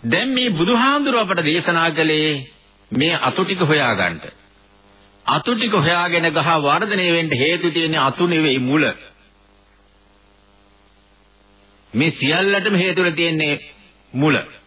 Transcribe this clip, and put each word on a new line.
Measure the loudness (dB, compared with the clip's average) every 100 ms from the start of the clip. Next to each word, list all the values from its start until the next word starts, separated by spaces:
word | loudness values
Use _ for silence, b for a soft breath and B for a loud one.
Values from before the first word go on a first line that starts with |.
දැන් | 0 0 0
මේ | 0 0
බුදුහාමුදුරුව | 0 2 2 2 2 0 0
අපට | 0 0
දේශනා | 0 0 0 0 0
කළේ | 0 0 2 0 -2 -8 -20 _ _ _
මේ | -2 0 0
අතු | -2 -2
ටික | -2 0
හොයාගන්න. | 2 2 2 0 -2 -4 -14 -20 _ _ _ _ _ -20 -20 _ -2
අතු | -2 0
ටික | -2 0
හොයාගෙන | 2 2 0 0 0 0
ගහ | 0 0 0
වර්ධනය | 2 0 0 -2 0
වෙන්න | 0 0
හේතු | 0 0 0 -2
තියෙන්නේ | -2 -2 0
අතු | 0 0 0
නෙවෙයි | 2 2 0
මුල. | 0 2 0 -2 -16 _ _ _ _ _ _ _ _ _ _ _ _ _ _ _ _ _ _ _ _ _ _ _ _ _ _ _ _
මේ | -2 -2
සියල්ලටම | -2 -2 0 2 0 0 0
හේතු | 0 0
වෙලා | 0 0
තියෙන්නේ | -2 -2 -2 -4 -8 -20 -20 _ _
මුල. | 0 2 2 -2 -18